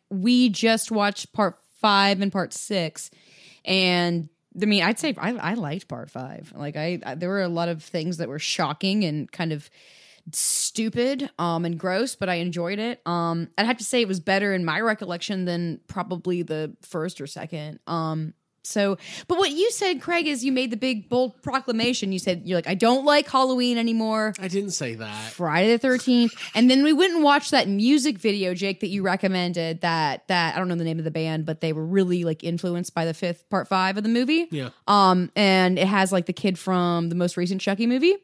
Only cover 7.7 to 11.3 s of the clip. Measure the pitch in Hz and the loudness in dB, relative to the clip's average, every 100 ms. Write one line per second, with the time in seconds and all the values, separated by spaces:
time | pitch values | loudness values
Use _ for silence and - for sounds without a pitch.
7.7 | 165 - 170 160 165 123 143 - - 151 | -6 -8 -6 -4 -6 -8 -6 -4 -2 -2
8.7 | 151 190 208 175 151 - - 165 151 - | -2 -2 0 0 -2 -6 -6 -6 -6 -10
9.7 | _ - - - _ - - - - - | _ -20 -20 -20 _ -8 -2 0 0 -2
10.7 | - 220 233 247 269 277 | -4 -2 0 -2 -2 -6